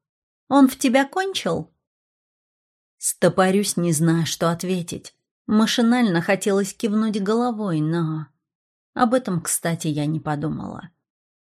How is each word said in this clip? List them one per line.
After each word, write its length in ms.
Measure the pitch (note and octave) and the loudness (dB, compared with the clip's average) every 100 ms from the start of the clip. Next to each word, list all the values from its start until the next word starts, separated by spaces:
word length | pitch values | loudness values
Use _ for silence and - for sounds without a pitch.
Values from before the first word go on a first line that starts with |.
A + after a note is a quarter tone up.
| _ _ _ _ - | _ _ _ _ 0
"Он 180 | C4+ C4 | 4 4
в 100 | - | 4
тебя 280 | C4+ C4 C4+ | 2 2 2
кончил?" 680 | F#4 G4 F#4 F#3+ E3 E3 _ _ _ _ _ _ _ _ _ _ _ _ _ | -2 -4 -4 -4 -4 -6 _ _ _ _ _ _ _ _ _ _ _ _ _
Стопорюсь, 800 | - - F3+ E3+ F#3 G3 G3+ - | -8 0 0 2 2 2 0 -2
не 160 | F3 | 0
зная, 320 | D3+ E3 E3 D#3+ | 2 2 2 0
что 260 | - E3+ | -2 -2
ответить. 640 | E3+ F3+ F#3 E3+ - - _ _ _ - | -2 -4 -4 -6 -10 -14 _ _ _ 0
Машинально 720 | G#3+ A3 - A#3 B3 A3+ E3+ | 2 2 2 2 4 2 2
хотелось 520 | E3+ F#3+ G#3 G3 G3 | 0 0 2 0 0
кивнуть 500 | - A3+ G#3+ A3 G#3 | -4 -2 0 -2 -2
головой, 560 | G3 A3+ B3 G#3+ G#3 D#3 | 0 0 0 -2 -2 0
но... 480 | D3+ E3+ D#3+ D#3 D3+ _ _ _ _ _ _ | 0 0 -2 -4 -8 _ _ _ _ _ _
Об 200 | - B3 | -2 2
этом, 260 | B3+ B3+ F3 | 0 0 -4
кстати, 480 | - - E3+ E3 D#3+ | -4 -4 -4 -4 -4
я 200 | D3+ D3 | -2 -2
не 120 | D#3 | -4
подумала. 720 | D#3 D3 D#3 C#3 G2 - E3+ _ _ _ _ _ | -4 -4 -4 -6 -8 -12 -16 _ _ _ _ _